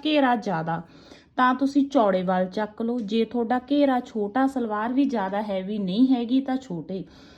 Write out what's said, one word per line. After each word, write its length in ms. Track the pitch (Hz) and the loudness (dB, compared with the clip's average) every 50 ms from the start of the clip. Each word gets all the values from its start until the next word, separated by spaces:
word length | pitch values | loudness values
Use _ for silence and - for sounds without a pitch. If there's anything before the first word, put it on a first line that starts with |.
| - | 0
ਘੇਰਾ 300 | 302 302 294 277 254 247 233 | 0 2 2 4 4 2 0
ਜ਼ਿਆਦਾ 440 | - 208 180 160 160 165 165 165 175 - - - - - - - _ _ - - | 0 -2 -2 -2 -2 -2 -4 -6 -6 -10 -18 -20 -20 -20 -20 -20 _ _ -2 2
ਤਾਂ 160 | 254 254 262 | 2 2 2
ਤੁਸੀਂ 300 | 262 277 269 277 294 269 277 | 2 0 0 2 2 0 2
ਚੌੜੇ 340 | - 285 220 202 185 185 180 | 4 4 4 4 4 2 2
ਵਲ 220 | 180 185 185 185 185 | 0 0 0 0 -2
ਚੱਕ 340 | 185 220 214 208 214 - | -2 -4 -4 -4 -4 -6
ਲਓ, 180 | 226 226 240 247 | -4 -4 -4 -4
ਜੇ 220 | 220 196 214 226 226 | -4 -2 0 0 0
ਤੁਹਾਡਾ 340 | 220 - 240 233 214 254 254 247 - | 0 -2 -4 -2 0 -2 -2 -2 0
ਘੇਰਾ 300 | 285 294 285 269 262 247 | 2 2 4 4 2 0
ਛੋਟਾ, 460 | 247 - - 226 202 202 202 262 269 269 | -2 -4 -6 -4 -4 -2 0 2 0 2
ਸਲਵਾਰ 460 | 269 262 240 220 208 208 214 240 254 | 0 -2 -4 -2 -2 -2 -2 -2 2
ਵੀ 120 | 262 285 | 2 2
ਜ਼ਿਆਦਾ 360 | - - 220 190 190 196 202 220 | 2 2 -2 -2 -2 -2 -4 -2
ਹੈਵੀ 340 | 208 196 190 185 190 214 208 | -2 -4 -4 -4 -4 -4 -4
ਨਹੀਂ 280 | 196 180 180 220 262 262 | -2 -2 2 2 4 4
ਹੈਗੀ 320 | 262 240 240 226 254 262 | 4 2 0 0 0 0
ਤਾਂ 160 | 269 - 262 262 | 0 0 -4 -6
ਛੋਟੇ 440 | - - 180 165 147 - 185 190 151 - - - - - - | -6 -8 -10 -10 -8 -8 -8 -10 -10 -12 -16 -20 -20 -20 -20